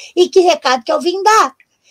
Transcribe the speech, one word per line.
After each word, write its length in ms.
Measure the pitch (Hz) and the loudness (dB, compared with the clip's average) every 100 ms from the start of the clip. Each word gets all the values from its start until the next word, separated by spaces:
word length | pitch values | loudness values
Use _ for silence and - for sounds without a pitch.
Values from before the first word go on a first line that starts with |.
| - 339 | -8 -2
e 140 | 359 | 0
que 100 | 381 | 2
recado 420 | 349 302 277 254 | 2 0 -2 -4
que 80 | - | -4
eu 100 | 311 | -6
vim 200 | 320 381 | -4 -2
dar. 320 | 403 440 285 - _ _ _ | 0 2 0 -6 _ _ _